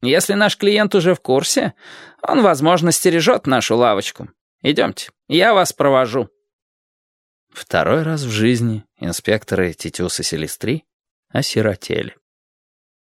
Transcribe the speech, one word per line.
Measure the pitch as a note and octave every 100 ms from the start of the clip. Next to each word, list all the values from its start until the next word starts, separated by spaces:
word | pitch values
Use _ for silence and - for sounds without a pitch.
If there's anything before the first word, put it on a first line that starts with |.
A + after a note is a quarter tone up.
Если | B2 D#3 -
наш | G3+ G#3 -
клиент | G3+ G#3 G#3
уже | G3+ E3+
в | F3+
курсе, | - C3 C#3 - - - - - - _
он, | - D4
возможно, | G#3+ D3 D#3 F3+ E3+
стережёт | D#3+ F#3 E3 D#3+ B3 -
нашу | C3 A2 A2+
лавочку. | A#2+ G2+ - - B2 _ _ _
Идёмте, | - D3 E3+ - - _ _
я | D#3 G3
вас | G#3 F3
провожу». | - C#3+ C3 B2+ B2 A#2 _ _ _ _ _ _ _ _ _ _ _ _
Второй | - - - D#2 C#3
раз | D#3+ D#3
в | C3
жизни | G#2+ A2 B2 A#2 G#2+ - _
инспекторы | - E2+ - G#2+ - F#2+ F2+
Титиус | D#2+ E2 - F2+ -
и |
Селестри | F2 D#2+ D#2 - G2+ D3+ _ _ _ _ _
осиротели. | - D3 - A2 F#2 - F2+ - - _ _ _ _ _ _ _ _ _